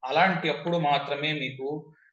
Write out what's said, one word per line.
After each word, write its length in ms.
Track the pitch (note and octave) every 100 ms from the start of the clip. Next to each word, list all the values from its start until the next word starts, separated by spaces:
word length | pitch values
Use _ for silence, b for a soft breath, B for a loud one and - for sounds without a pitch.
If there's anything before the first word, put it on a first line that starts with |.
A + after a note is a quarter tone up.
అలాంటి 460 | B2+ D3 F#3 E3+ E3
అప్పుడు 260 | D3 E3+ F3
మాత్రమే 560 | D3 C#3 - C#3+ D3+
మీకు 600 | D3+ C3 C3 C3+ D3+ - b b